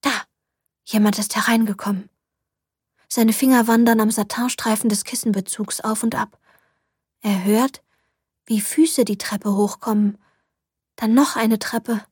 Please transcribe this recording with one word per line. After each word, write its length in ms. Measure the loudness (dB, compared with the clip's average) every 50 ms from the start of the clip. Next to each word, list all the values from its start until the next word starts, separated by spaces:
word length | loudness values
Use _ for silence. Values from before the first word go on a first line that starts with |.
Da! 100 | -4 -4 -4 -4 -8 _ _ _ _ _ _ _ _ _ _ _ _ -4
Jemand 280 | 0 2 2 2 2 0
ist 160 | -4 -6 -4
hereingekommen. 760 | -4 0 2 2 2 2 0 -2 -6 -4 -4 -4 -4 -6 -12 _ _ _ _ _ _ _ _ _ _ _ _ _ _ _ _ _ _ _ _
Seine 260 | 0 2 2 2 2
Finger 340 | 2 2 4 4 4 4 4
wandern 320 | 4 4 6 4 4 4
am 100 | 2 0
Satinstreifen 800 | 0 -2 -4 -4 -4 -6 -4 -4 -6 -4 -2 -2 -2 0 0 -2
des 140 | -2 -2 -4
Kissenbezugs 800 | -6 -8 -6 -2 -2 -2 -2 -2 -6 -6 -8 -8 -8 -8 -8
auf 200 | -6 -6 -6 -2
und 140 | -2 -4 -2
ab. 240 | -2 -6 -6 _ _ _ _ _ _ _ _ _ _ _ _ _ _ _ _ _ _
Er 220 | _ -2 -2 0 2
hört, 400 | 2 2 2 2 0 -2 -8 _ _ _ _ _ _ _ _ _ _ _ _ _
wie 140 | _ -4 -2
Füße 460 | -2 -2 2 2 2 2 4 0 0
die 140 | 0 0 -6
Treppe 360 | -6 -8 -8 -6 -2 -2 0
hochkommen. 640 | 0 0 -2 -2 -6 -4 -2 0 2 2 2 0 -4 _ _ _ _ _ _ _ _ _ _ _ _ _ _ _
Dann 180 | -6 -2 2 4
noch 220 | 4 4 2 0
eine 240 | -2 0 0 0 -2
Treppe. 440 | -2 -6 -6 -6 -4 -4 -6 -6 -6 _